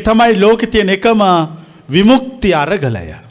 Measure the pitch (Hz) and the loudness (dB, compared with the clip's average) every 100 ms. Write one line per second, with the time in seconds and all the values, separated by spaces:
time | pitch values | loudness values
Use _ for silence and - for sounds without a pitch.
0 | 208 226 233 208 202 226 226 220 196 190 | 0 2 2 2 2 2 0 -2 0 0
1 | 233 220 196 175 156 - - - - 147 | 0 2 2 0 -2 -8 -20 -20 -4 2
2 | 208 254 254 - 202 160 143 202 135 107 | 4 2 0 -6 -2 0 -2 -4 -4 -6
3 | 80 78 - | -10 -16 -20